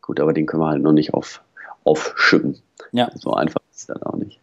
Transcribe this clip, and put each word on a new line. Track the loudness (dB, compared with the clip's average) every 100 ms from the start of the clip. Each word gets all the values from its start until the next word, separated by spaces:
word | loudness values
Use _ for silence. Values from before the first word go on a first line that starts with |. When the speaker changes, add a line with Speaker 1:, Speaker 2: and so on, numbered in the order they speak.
| -6
Speaker 1:
gut, | -2
aber | 0
den | 0 -2
können | 0
wir | 0
halt | 0
noch | 4
nicht | 4 4
auf-, | -2 -4 -16 _ -20 -20 -4
aufschippen. | 0 0 0 0 4 4 2 -8 _ _ -6
Speaker 2:
Ja. | -2 -2 -4
Speaker 1:
So | -4
einfach | -2 0 -4 _
ist | -20 -14
das | -10
auch | -8 -8
nicht. | -8 _